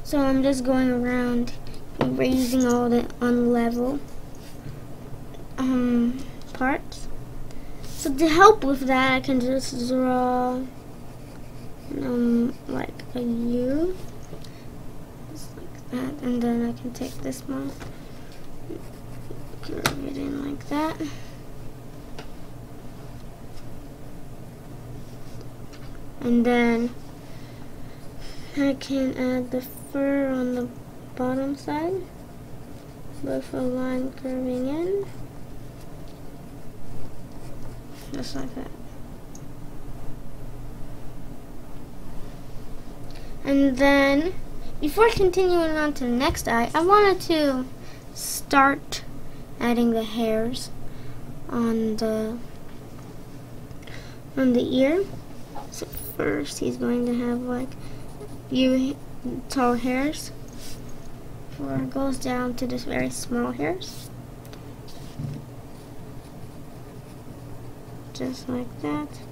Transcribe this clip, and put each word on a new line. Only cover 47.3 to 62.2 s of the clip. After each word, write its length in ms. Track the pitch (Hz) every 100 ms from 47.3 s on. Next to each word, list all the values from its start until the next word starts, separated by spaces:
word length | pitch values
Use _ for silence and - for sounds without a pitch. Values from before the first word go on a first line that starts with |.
| 320 294 262 254 - - - -
start 880 | - - - - 277 277 285 - - - - - - - -
adding 300 | 233 240 233
the 140 | 226
hairs 640 | 220 220 226 220 226 262 - - - - - - - - -
on 460 | 240 233 226 220 214
the, 420 | 220 220 220 240 - - - - - - - - - - - - - - - - - - - 269
on 160 | 262
the 200 | 240 -
ear. 300 | 254 269 349 392 - - - - - -
So 160 | - - - - -
first 440 | 151 294 285 -
he's 180 | - 247
going 260 | 240 240
to 100 | 240
have, 260 | 240 240 240
like, 260 | 247 247 262 - - - - - - - -
few 480 | 254 262 262 262 285 - - 247 254 -
tall 260 | 277 247
hairs 560 | 240 254 254 285 - - - - - - - - - - - - - -
before 280 | - 139 135
it 140 | 262
goes 280 | 269 269
down 340 | 254